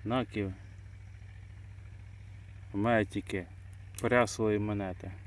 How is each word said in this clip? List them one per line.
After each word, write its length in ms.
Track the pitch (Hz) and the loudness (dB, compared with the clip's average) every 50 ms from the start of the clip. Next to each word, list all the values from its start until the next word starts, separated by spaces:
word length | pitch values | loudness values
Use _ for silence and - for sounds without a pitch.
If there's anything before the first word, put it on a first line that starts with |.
| - | 0
Наків. 500 | 107 117 127 120 - - 107 101 95 92 - - - - - - - - - - - - - - - - - - - - - - - - - - - - - - - - - - - - - - - - - - - - | 2 2 2 2 2 0 0 0 0 -2 -6 -10 -16 -16 -16 -16 -14 -14 -14 -14 -16 -16 -14 -14 -14 -14 -14 -14 -14 -14 -14 -14 -14 -14 -14 -14 -14 -14 -14 -14 -14 -14 -14 -14 -14 -14 -14 -14 -14 -14 -14 -14 -6 0
У 40 | 101 | 2
мене 280 | 104 113 120 110 107 | 4 6 8 6 6
тільки 400 | 98 - 104 95 - - 98 87 - - - - - - - - - - - | 6 2 -2 -2 0 -2 -2 -2 -2 -10 -14 -14 -14 -14 -14 -14 -6 -6 0
прясло 520 | - 117 123 123 120 107 - - 110 110 104 | 4 6 8 8 8 6 4 2 4 6 6
і 60 | 104 | 6
монета. 520 | 104 104 107 101 101 95 92 - - 95 92 - - | 4 2 2 0 0 -2 -2 -4 -6 -8 -8 -10 -12